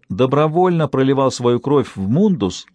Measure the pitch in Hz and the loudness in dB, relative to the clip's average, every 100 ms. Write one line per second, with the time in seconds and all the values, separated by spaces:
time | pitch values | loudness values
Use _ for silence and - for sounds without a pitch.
0 | - 92 127 139 156 165 185 170 147 135 | -8 -2 0 2 0 2 0 0 -2 0
1 | 135 139 135 - 120 120 135 143 113 101 | 0 2 0 0 0 0 2 0 0 -4
2 | 95 143 214 147 92 - - | -2 2 2 0 -2 -6 -16